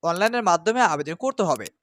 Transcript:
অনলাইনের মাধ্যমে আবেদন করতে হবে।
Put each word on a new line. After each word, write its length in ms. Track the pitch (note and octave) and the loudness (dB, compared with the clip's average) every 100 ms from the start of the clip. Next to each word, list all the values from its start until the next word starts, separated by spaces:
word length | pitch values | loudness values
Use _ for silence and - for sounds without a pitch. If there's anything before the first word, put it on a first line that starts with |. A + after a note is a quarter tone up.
অনলাইনের 400 | E3 F3 G#3+ A#3+ G#3+ | -2 0 0 0 2
মাধ্যমে 320 | E3+ E3 A#3 A3+ | 2 2 2 2
আবেদন 220 | D3+ C#3+ E3+ | 0 -6 -6
করতে 200 | C4 - | -6 -2
হবে। 240 | F#3+ B2+ G2 _ | -2 -2 -4 _